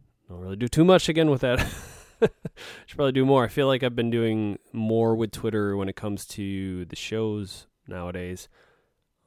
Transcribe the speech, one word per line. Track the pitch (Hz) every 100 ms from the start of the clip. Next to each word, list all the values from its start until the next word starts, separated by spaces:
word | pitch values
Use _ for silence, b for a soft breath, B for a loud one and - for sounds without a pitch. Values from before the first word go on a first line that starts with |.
| _ _ -
don't | 90
really | 92 98
do | 120
too | 156
much | 175 180 -
again | 160 156
with | 131
that. | 127 123
<laughs> | - - - - - _
Should | 226 - - - - - - -
probably | 139
do | 131
more. | 131 135
I | 113
feel | - 135
like | 127
I've | 127 120
been | 117
doing | 117 113 110 104 101 _
more | 113 110 113 113 113
with | 113
Twitter | - 113 107 101 101
when | 98
it | -
comes | 104 101 -
to | - 98 98 95 90
the | 85 -
shows | - 110 110 104 95 - - _ -
nowadays, | 92 87 90 90 92 - b b b b b _ _